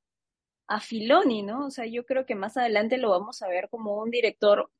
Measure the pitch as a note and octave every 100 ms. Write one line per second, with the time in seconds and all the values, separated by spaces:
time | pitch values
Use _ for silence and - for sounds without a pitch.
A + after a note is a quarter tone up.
0 | _ _ _ _ _ _ - G#3+ - A3+
1 | A3 D#4+ F4+ A3 G3+ B3 C#4 C4 A3+ A#3
2 | A#3+ C4 C4 G#3 G3+ C4 A#3+ G#3+ A3 B3+
3 | A#3+ F3+ G#3+ - G3 F3+ G3 A3+ G#3+ G#3
4 | A3+ A#3+ A3 - G#3 G#3 - _